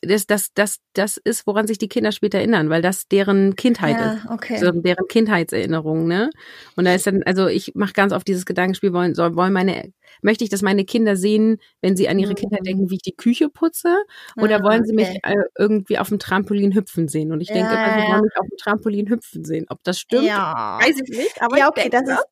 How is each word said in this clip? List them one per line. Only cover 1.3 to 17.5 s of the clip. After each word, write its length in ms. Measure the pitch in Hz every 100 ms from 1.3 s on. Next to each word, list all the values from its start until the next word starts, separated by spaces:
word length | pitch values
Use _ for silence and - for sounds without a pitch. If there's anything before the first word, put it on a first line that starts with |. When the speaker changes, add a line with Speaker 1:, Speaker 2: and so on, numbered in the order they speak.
| 233 -
Speaker 1:
woran 200 | 202 220
sich 120 | 208
die 100 | 208
Kinder 240 | 247 214
später 260 | - 208 202
erinnern, 300 | 214 214 156
weil 140 | 160
das 260 | 180 190 -
deren 480 | 196 196 196 196 196
Kindheit 420 | 254 233 - 233
Speaker 2:
Ja, 140 | 226 220
Speaker 1:
ist. 140 | 220
Speaker 2:
okay. 280 | 226 - 226
Speaker 1:
So 100 | 180
deren 360 | 170 175 175 185
Kindheitserinnerung, 960 | 226 220 196 165 - - 160 156 160 165
ne? 220 | 175 247 - - - - -
Und 80 |
da 100 | 180
ist 120 | 185 202
dann, 160 | 190
also 240 | - 185 190
ich 260 | - -
mach 200 | - 196
ganz 180 | - 202
oft 160 | 185 -
dieses 160 | 180
Gedankenspiel, 480 | 180 180 185 185 202
wollen, 220 | 175 175
soll, 200 | 156 170 165
wollen 180 | 185
meine, 400 | 190 190 - - _ _ -
möchte 240 | 202 214
ich, 60 | 226
dass 100 | 196
meine 240 | 196 196
Kinder 320 | 190 240 220 196
sehen, 420 | 196 214 220 220 _ _
wenn 160 | 180 185
sie 120 | 196
an 80 | 196
ihre 140 | 202
Speaker 2:
Mhm. 40 | 196
Speaker 1:
Kindheit 300 | 208 202 185
denken, 240 | 190 190
wie 60 | 190
ich 60 |
die 140 | - -
Küche 320 | 233 247 302
putze? 480 | - 330 - 339 359 415 - - -
Oder 220 | 214 214
Speaker 2:
Ah, 40 |
Speaker 1:
wollen 200 | 196 220
sie 80 | 220
mich, 160 | 220 196
Speaker 2:
okay. 120 | 190
Speaker 1:
äh, 120 | - 202 185 -
irgendwie 400 | 208 214 190 214
auf 100 | -
dem 80 | 202
Trampolin 560 | - 190 196 202 202
hüpfen 340 | 196 190 - 165
sehen? 240 | 156 156
Und 80 | 160
ich 80 | 175